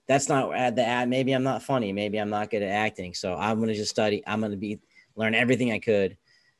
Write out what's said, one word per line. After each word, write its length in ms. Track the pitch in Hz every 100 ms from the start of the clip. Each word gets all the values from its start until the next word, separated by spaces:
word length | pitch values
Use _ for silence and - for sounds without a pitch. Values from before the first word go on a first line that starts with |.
| -
that's 220 | 135 -
not, 220 | 139 107
uh, 200 | 87 123
the 120 | 113
ad, 260 | 117 123 123
maybe 220 | 127 131
I'm 120 | 131
not 180 | 131 117
funny, 320 | - 131 104
maybe 240 | 98 104 107
I'm 120 | 104
not 180 | 104 107
good 140 | 107
at 60 | 98
acting, 440 | 101 107 - 90
so 220 | - 98 85
I'm 240 | 101 110
gonna 160 | 113 104
just 160 | 104
study, 320 | - 107 101 -
I'm 160 | 110
gonna 160 | 107 98
be, 220 | 104 104 _ _ _ -
learn 160 | 110
everything 380 | 113 120 123 123
I 80 | 107
could." 380 | - 104 95 - _ _ _